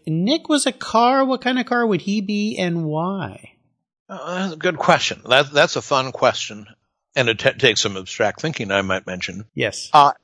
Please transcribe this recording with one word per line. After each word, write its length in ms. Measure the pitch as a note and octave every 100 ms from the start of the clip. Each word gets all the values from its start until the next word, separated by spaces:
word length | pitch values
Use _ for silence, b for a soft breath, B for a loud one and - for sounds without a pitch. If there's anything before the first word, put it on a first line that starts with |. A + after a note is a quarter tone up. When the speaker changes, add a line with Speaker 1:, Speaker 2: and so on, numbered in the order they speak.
| -
Speaker 1:
Nick 420 | D#3+ G3 D#4+ -
was 160 | D4
a 80 | C4+
car, 500 | - - A3+ A#3+ C4+ C4+
what 160 | B3+
kind 160 | B3 B3+
of 80 | A#3+
car 200 | A#3+ A#3
would 140 | F3+
he 220 | G3 G#3+
be 340 | G3 G#3 G#3 -
and 300 | F3+ E3+ D#3+
why? 680 | D3+ F3+ G3 A#2+ F#2+ - _ _ _ _ _ _
Speaker 2:
Uh, 300 | F#3+ D3+ F3+
that's 160 | F#3+
a 20 | D#3
good 220 | F3+ D#3+
question. 420 | - D#3 - - -
That, 240 | B2+ C#3
that's 240 | C#3+ E3+ C3
a 60 |
fun 300 | - C3+ C3
question. 540 | - B2 - - G#2+ G#2+ _ _ _ _
And 140 | - A#2+
it 100 | A2
t-, 140 | C3+
takes 300 | - C3 G#2
some 160 | G#2+ F#2+
abstract 420 | F#2+ - G#2+ -
thinking, 300 | E3 - G2+
I 100 | G2
might 260 | F#2+ F#2 -
mention. 380 | F2+ - F#2 G#2+
Speaker 1:
Yes. 360 | - A2+ - -
Speaker 2:
Uh, 200 | D3+ C#3+ -